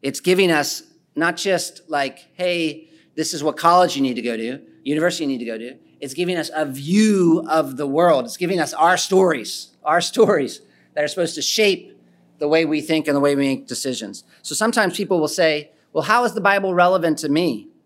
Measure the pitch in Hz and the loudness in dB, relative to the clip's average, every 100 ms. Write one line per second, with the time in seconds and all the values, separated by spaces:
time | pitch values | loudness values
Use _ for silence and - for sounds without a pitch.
0 | 135 - 185 185 190 156 139 - - _ | -6 -4 0 2 4 2 0 -6 -14 _
1 | _ - 170 170 202 180 - - _ 147 | _ -2 -2 -2 -2 -2 -2 -12 _ -4
2 | 139 - _ - 180 175 160 147 - _ | -4 -8 _ -6 -4 -2 -4 -6 -18 _
3 | _ - 156 165 147 - 170 180 180 131 | _ -8 -6 -2 -4 2 4 6 4 2
4 | 135 123 117 113 113 139 - _ 131 151 | -2 -2 -4 -6 -6 -8 -14 _ -4 0
5 | 170 170 147 131 117 113 117 135 _ _ | 0 -2 -6 -6 -8 -10 -12 -18 _ _
6 | 139 131 180 180 156 156 147 131 143 196 | -12 -6 -4 -4 -4 -6 -6 -6 0 2
7 | 220 196 175 160 160 160 143 131 143 143 | 4 4 4 2 2 -2 -2 -4 -2 2
8 | 175 147 120 - 175 185 147 - 165 180 | 4 4 0 -6 -4 -2 -4 0 2 2
9 | - 190 185 147 101 - - _ 151 165 | 2 4 4 0 -6 -14 -16 _ 0 0
10 | - - 208 185 127 - _ _ _ - | 0 2 4 4 0 -8 _ _ _ -6
11 | 147 185 165 156 135 - 208 180 - - | -4 -2 -4 -4 -4 2 2 0 -6 -20
12 | _ _ _ _ 147 160 165 156 156 160 | _ _ _ _ 0 2 2 -2 0 -2
13 | 151 143 143 139 139 135 139 123 135 120 | 0 2 2 2 0 -2 -6 -8 -6 -6
14 | 107 98 _ _ - - 214 226 196 175 | -10 -14 _ _ -10 -2 0 0 -2 -2
15 | 196 180 151 170 160 151 147 _ _ 156 | -2 0 0 2 0 0 -6 _ _ -6
16 | 147 226 240 190 196 196 196 175 180 185 | 0 2 2 0 0 2 0 4 4 4
17 | 165 151 156 151 175 110 - _ | 2 -2 0 0 0 -2 -10 _